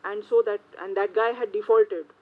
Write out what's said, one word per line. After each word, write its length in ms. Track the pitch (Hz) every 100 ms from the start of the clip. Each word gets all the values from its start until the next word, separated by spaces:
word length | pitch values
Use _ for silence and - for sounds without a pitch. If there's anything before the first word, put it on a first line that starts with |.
and 200 | 185 208
so 160 | - 233 220
that, 140 | 208 _ -
and 160 | 185 196
that 180 | 202
guy 180 | 196 226
had 200 | 247 226
defaulted 540 | 208 208 220 208 175 151 _